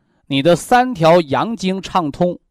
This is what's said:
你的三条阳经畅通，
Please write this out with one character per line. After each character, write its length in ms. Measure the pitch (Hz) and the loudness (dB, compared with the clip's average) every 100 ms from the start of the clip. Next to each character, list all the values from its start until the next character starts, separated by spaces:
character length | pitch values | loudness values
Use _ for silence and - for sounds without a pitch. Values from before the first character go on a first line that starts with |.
| _ _ - | _ _ -6
你 140 | 135 | 0
的 140 | 160 | 2
三 380 | 170 - 247 254 | 0 2 0 0
条 260 | 185 165 180 | 2 4 4
阳 340 | 143 131 156 | 2 -2 -4
经 260 | - 185 190 | -4 -4 -4
畅 280 | - 185 151 | -4 -4 -2
通， 300 | - 180 - _ | -2 -2 -4 _